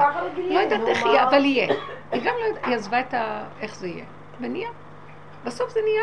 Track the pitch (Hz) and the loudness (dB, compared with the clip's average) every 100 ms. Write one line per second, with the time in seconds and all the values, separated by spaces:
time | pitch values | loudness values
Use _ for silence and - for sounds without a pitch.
0 | 285 339 359 359 359 339 415 214 226 233 | 4 4 -2 -4 2 2 4 2 2 2
1 | 233 262 254 285 277 254 185 - - - | 6 6 8 6 6 4 2 0 -4 -12
2 | - 247 269 480 440 - - 233 196 240 | -6 -2 0 0 -2 -2 -2 -2 0 -2
3 | 262 247 220 214 214 - 214 - 185 165 | 0 -2 -2 -6 -8 -10 -10 -8 -8 -8
4 | - - - - 247 311 453 - - - | -12 -16 -16 -10 -6 -6 -6 -10 -16 -18
5 | - - - - 247 - 494 440 427 427 | -18 -18 -18 -12 -10 -4 -2 0 2 2